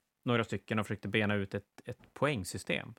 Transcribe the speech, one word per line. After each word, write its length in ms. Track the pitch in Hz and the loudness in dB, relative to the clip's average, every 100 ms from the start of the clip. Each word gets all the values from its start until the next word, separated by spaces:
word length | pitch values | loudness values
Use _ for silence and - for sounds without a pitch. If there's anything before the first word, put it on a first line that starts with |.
| _ _ | _ _
några 200 | 123 117 | 0 2
stycken 360 | 113 107 - 110 | 2 -4 -2 0
och 80 | 104 | 0
försökte 200 | 104 101 | -4 0
bena 260 | 110 104 104 | 2 4 2
ut 180 | 98 | 0
ett, 280 | 104 - - - | -4 -8 -18 -12
ett 280 | - - | -12 -12
poängsystem. 800 | - 139 127 98 - - - 120 | -2 0 0 -4 -8 -4 -4 -4